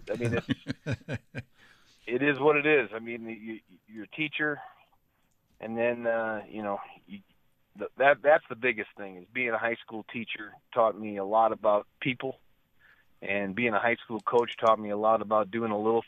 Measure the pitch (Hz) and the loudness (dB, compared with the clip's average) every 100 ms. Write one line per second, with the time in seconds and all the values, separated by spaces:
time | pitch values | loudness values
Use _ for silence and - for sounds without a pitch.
0 | - 113 120 117 - - - - 151 127 | -4 -4 -2 -2 -4 -6 -6 -10 -6 -8
1 | - 135 - - - _ - _ _ _ | -8 -10 -10 -16 -16 _ -20 _ _ _
2 | - 123 143 135 147 147 147 147 104 110 | -4 0 2 4 4 4 4 4 2 -6
3 | 117 120 113 110 110 110 _ 92 _ 110 | -10 -10 -10 -12 -10 -12 _ -20 _ -16
4 | 98 - 151 - 151 143 - - _ _ | -14 -6 -6 -2 -4 -4 -10 -20 _ _
5 | _ _ _ _ _ _ 110 117 120 120 | _ _ _ _ _ _ -8 0 0 0
6 | 117 113 110 107 104 107 104 101 - - | -2 0 -2 -4 -8 -6 -4 -4 -8 -18
7 | _ 101 _ _ _ _ _ 101 104 - | _ -18 _ _ _ _ _ -12 -12 2
8 | 135 147 143 160 - 117 127 107 101 - | 4 6 4 4 2 -2 -2 -2 -6 -10
9 | 98 92 90 123 123 113 117 117 - 113 | -14 -14 -12 -6 -2 0 -2 -4 -8 -12
10 | - 120 110 - 101 - _ 123 113 98 | -10 -10 -8 -8 -10 -16 _ 2 4 2
11 | 107 101 98 110 113 110 107 104 - _ | -6 -4 0 4 4 4 2 2 0 _
12 | 143 123 131 - _ _ _ _ _ _ | -6 -4 -8 -10 _ _ _ _ _ _
13 | _ _ 98 101 98 95 120 104 117 117 | _ _ -4 -2 -2 0 0 2 0 -2
14 | - 110 - 120 117 - 113 107 107 104 | -4 -6 0 2 2 0 2 2 0 0
15 | 110 113 104 107 101 113 113 104 110 117 | 2 2 2 0 0 -2 -2 0 2 2